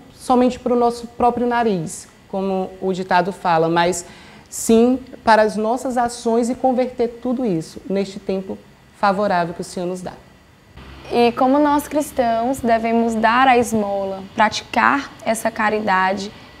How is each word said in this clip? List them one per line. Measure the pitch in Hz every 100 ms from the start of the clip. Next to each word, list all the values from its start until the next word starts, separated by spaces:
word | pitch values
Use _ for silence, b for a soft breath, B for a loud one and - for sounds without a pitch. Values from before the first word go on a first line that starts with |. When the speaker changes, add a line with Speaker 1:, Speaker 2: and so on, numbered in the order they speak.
| -
Speaker 1:
somente | - - 247 247 247
para | 240
o | 240
nosso | 240 240 226
próprio | - 240 233 240
nariz, | 240 226 185 156 - - - -
como | 196 196 190 185 -
o | 190
ditado | 185 185 180 175
fala, | 190 185 165 165
mas | 170 175 180 - B B B B
sim | - - 226 240 254 - - -
para | 214
as | 214 196
nossas | 214 247 269 247
ações | 240 - 233 226 233
e | 254
converter | 262 247 247 - 233 233
tudo | 247 247 247
isso | 165 156 - -
neste | 196 196 208
tempo | - 190 196 208 - - - -
favorável | 202 196 208 180 170
que | 175
o |
Senhor | 180 - 180
nos | 185
dá. | 180 - - - _ _ _ - - - -
Speaker 2:
E | 240 240
como | 240 262 277
nós | 294 294 -
cristãos | 294 294 - 233 226 233 269
devemos | 233 226 226 233 233 226
dar | 220 240 269
a | 247
esmola, | 214 220 202 202 196 190 190 226
praticar | 214 - - 240 220 277 - -
essa | - 220 226
caridade | 220 214 214 214 185 190 196 202 - B B